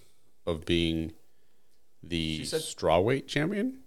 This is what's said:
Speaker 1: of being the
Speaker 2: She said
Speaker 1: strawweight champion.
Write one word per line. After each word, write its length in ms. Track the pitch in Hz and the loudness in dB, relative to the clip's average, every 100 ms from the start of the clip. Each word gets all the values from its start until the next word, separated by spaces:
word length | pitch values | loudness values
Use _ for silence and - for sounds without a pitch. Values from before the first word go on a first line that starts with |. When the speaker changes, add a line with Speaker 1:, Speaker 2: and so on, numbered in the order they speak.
| - - - - - | -20 -20 -20 -8 -4
Speaker 1:
of 200 | 78 - | -4 2
being 480 | 85 82 82 80 - - - - - - - - - | 2 4 0 -2 -8 -20 -20 -20 -20 -20 -20 -20 -18
the 340 | - 85 80 78 | -4 -2 -2 -4
Speaker 2:
She 80 | 76 | -4
said 160 | 160 | -4
Speaker 1:
strawweight 680 | - - 85 82 107 135 - | -6 0 4 6 6 2 0
champion. 520 | 143 160 208 254 262 | 0 0 0 -2 -6